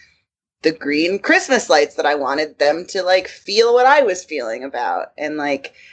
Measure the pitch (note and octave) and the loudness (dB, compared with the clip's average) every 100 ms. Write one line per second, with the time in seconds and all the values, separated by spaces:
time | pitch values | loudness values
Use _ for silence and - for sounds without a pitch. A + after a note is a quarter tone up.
0 | _ _ _ _ _ _ D#3+ D#3+ C#3+ D3 | _ _ _ _ _ _ -4 -2 -4 -2
1 | E3+ G3 - F4+ D#4+ C4 - D#3 D3 - | -2 -2 0 0 2 -2 2 2 2 0
2 | D3+ D3 C3+ C#3+ D3+ - D3 E3 F3 F#3+ | -2 0 -2 -4 -4 -2 0 0 -4 -4
3 | F3+ F#3 F#3 - - G#3 A#3 A#3+ B3+ D4 | 0 0 0 -10 -2 2 4 4 6 6
4 | A#3 F3+ - D3 A2+ A#2+ C3+ A#2+ A#2+ F2 | 4 0 -6 -8 -6 -8 -8 -6 -4 -4
5 | - - D3 D3+ C#3+ C3+ - - - | -6 -8 -6 -4 -4 -4 -6 -20 -20